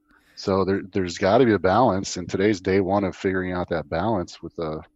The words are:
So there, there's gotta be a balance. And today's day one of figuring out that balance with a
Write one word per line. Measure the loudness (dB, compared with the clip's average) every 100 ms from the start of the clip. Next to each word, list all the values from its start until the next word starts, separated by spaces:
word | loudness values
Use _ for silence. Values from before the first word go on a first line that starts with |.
| _ _ _ -10
So | -2 0 2
there, | -2 -2
there's | -4 -4 0
gotta | 2 4 4
be |
a | 4
balance. | 4 4 4 2 -4 -8
And | -6
today's | 0 0 0
day | 0 0
one | 2 0 -2
of | -2
figuring | -2 -2 -2
out | -4 -4
that | -6 -4
balance | -4 -2 -2 -6 -10
with | -14 -8
a | -8 -8 -12